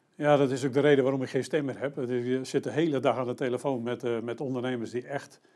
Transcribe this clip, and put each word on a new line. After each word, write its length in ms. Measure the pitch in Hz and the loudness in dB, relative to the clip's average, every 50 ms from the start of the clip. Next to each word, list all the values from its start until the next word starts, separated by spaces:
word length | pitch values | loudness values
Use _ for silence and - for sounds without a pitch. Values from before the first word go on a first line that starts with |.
| _ _ _ | _ _ _
Ja, 220 | - 151 147 147 | 0 4 6 6
dat 140 | 139 143 131 | 6 6 4
is 140 | 131 131 123 | 0 0 -2
ook 80 | 143 117 | 0 2
de 80 | 143 | 4
reden 240 | 135 147 147 135 131 | 6 6 6 6 6
waarom 180 | 131 135 135 127 | 4 2 0 -2
ik 60 | 123 | -2
geen 160 | - 135 123 | -2 -2 -2
stem 200 | - - 156 139 | 0 -2 -2 -2
meer 160 | 135 123 - | -2 -6 -4
heb. 160 | - 151 147 | -6 -6 -6
Het 120 | - 131 120 | -4 -4 -2
is, 160 | 127 123 120 | -2 -2 0
je 200 | 123 127 131 131 | 0 -2 -2 -2
zit 200 | - - 143 - | -2 -4 -2 -2
de 60 | 131 | -2
hele 300 | - 143 165 165 143 131 | 0 0 0 2 2 2
dag 160 | 123 143 147 | 2 2 0
aan 100 | 127 127 | 0 -2
de 80 | 120 123 | -4 -4
telefoon 480 | - 147 127 120 123 - 147 135 123 117 | -2 -2 -2 -2 -2 -2 -2 -2 -2 -2
met, 220 | 120 123 117 123 | -4 -4 -4 -2
eh, 160 | 123 117 113 | -2 -2 -2
met 200 | 110 120 117 117 | -4 -6 -6 -6
ondernemers 500 | 156 131 131 127 120 127 127 120 113 104 | -4 -4 -4 -4 -2 -2 -4 -4 -6 -6
die 160 | 110 123 120 | -6 -8 -8
echt, 340 | 143 143 139 - - - - _ _ _ | -6 -8 -10 -10 -10 -20 -20 _ _ _